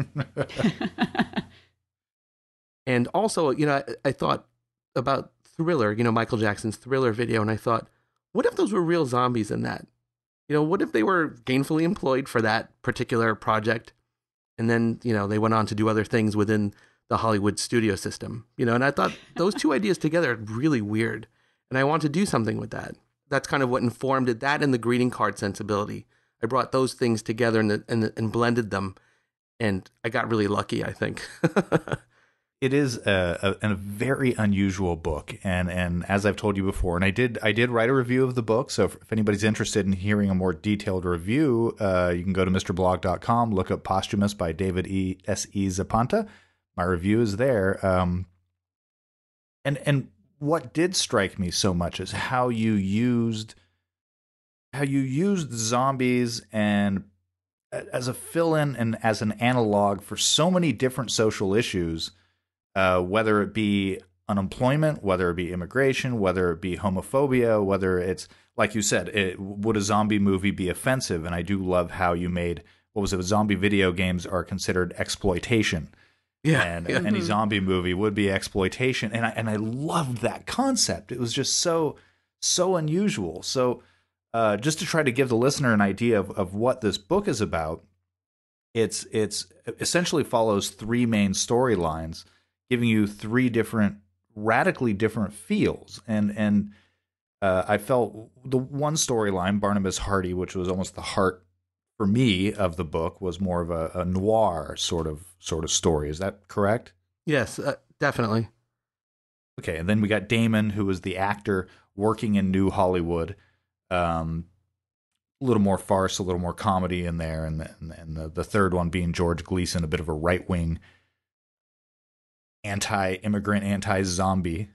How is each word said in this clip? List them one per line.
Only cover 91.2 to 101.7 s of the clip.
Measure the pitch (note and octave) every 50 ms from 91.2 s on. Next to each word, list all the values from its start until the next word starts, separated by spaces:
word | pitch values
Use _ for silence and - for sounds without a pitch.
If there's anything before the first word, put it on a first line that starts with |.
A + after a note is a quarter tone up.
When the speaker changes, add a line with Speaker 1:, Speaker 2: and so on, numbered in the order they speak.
| G2+ G2 F#2+
Speaker 2:
storylines, | - - - B2 A#2+ C3 B2+ A2 F2+ E2+ D#2+ D#2 D#2+ D#2+ D#2+ F2 - - - _ _ _ _ _ _ _ _
giving | B2 A#2+ A#2+ A#2
you | A2 G#2+ G#2
three | G2+ G#2 - - G#2+ A2+ B2+ B2+ B2
different, | A2 A2+ G#2+ - - A2+ G#2 G2 - - - _ _ _ _ _ _
radically | G#2 G#2 A2 A2 B2+ D#3+ F#3+ D#3 - C3 A#2 G#2
different | F#2 A2+ G#2+ - A#2 G#2 - -
feels. | - - - G#3 G#3+ C#3+ F2+ D2 - - - - - - -
And, | A2 G#2 G#2 G#2 G2+ A2
and, | G#2+ G#2 G#2 G2+ G2 - - - _ _ _ _ _ _ _ _ _ _ _ _
uh, | G2+ F#2+ F#2 F#2 F2+ -
I | G#2 G#2
felt | G#2 - C3 B2 A2+ G2+ G#2 G#2+ A2 - _ - -
the | C3 C3 B2+
one | C3 C3 C#3+ C#3 D3 D3+ D#3
storyline, | - - - B2+ A2+ G#2+ G2+ F#2+ F#2 F2 F#2+ G2+ G2+
Barnabas | G#2 G2+ G2+ G2+ F#2+ F#2+ F2 -
Hardy, | - - G2+ F#2+ F2+ F2+ F#2
which | F2+ F2+ E2+ -
was | F#2+ F2+ F#2
almost | F#2 F#2+ F#2 - -
the | -
heart | F2 - - A2 G2 F#2 - - _ _ _ _ _ _